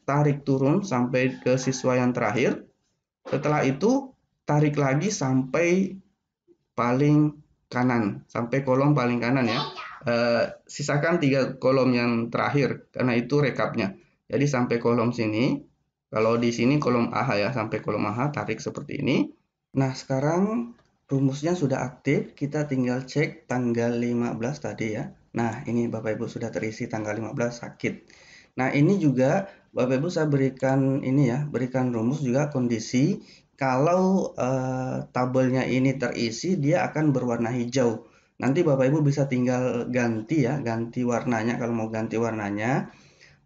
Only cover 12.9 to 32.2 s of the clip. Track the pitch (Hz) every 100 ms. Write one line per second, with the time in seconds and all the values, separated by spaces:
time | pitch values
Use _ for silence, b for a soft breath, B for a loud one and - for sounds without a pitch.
12.9 | - 127 120 117 147 135 117 107 113 98
13.9 | B B B - 117 143 127 120 120 117
14.9 | 120 123 117 110 107 135 285 - _ _
15.9 | _ _ 107 113 117 120 117 123 147 123
16.9 | 123 117 107 127 104 101 117 110 110 -
17.9 | 104 104 113 147 143 104 113 - - -
18.9 | - 117 170 302 - _ _ _ 135 135
19.9 | 131 - 135 147 175 202 165 117 - _
20.9 | _ - 135 135 143 160 175 139 127 127
21.9 | - 135 175 - - 143 151 147 131 123
22.9 | 123 131 143 156 - - 127 120 117 117
23.9 | 120 120 120 120 113 120 151 110 98 110
24.9 | 107 196 - _ - 117 113 117 117 117
25.9 | 113 110 107 110 - 117 - 110 110 117
26.9 | 110 107 107 107 123 117 - - - 113
27.9 | - B B B B B - 131 143 160
28.9 | 202 151 123 131 190 196 B _ - 123
29.9 | 131 170 175 151 139 135 131 131 135 135
30.9 | 135 127 135 127 123 147 117 127 131 127
31.9 | 113 113 151